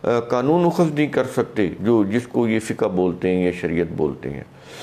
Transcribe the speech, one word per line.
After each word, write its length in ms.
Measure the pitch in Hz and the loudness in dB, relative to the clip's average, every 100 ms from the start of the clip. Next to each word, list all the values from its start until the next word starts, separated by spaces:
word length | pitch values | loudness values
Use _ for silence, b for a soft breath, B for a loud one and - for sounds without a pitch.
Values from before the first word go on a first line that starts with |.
| - | 0
कानून 600 | 120 117 123 131 170 175 | 0 0 0 2 4 4
उखज़ 280 | 175 165 | 2 2
नहीं 160 | 147 147 | 2 0
कर 160 | 139 127 | 0 -2
सकते, 520 | - 117 - 90 - | -2 -2 0 -2 0
जो, 240 | 98 117 98 | 2 4 4
जिसको 420 | 113 120 120 120 | 0 -2 0 0
ये 120 | 110 | 0
फ़िक़्ह 280 | 110 - 104 | -2 -2 -2
बोलते 420 | 92 90 85 92 | 2 0 0 0
हैं 160 | 90 90 | 2 2
या 60 | |
शरीयत 400 | 87 85 82 82 | 0 -2 -2 -2
बोलते 380 | 82 76 65 67 | -2 -2 -2 -8
हैं। 160 | 71 - B B B | -10 -12 B B B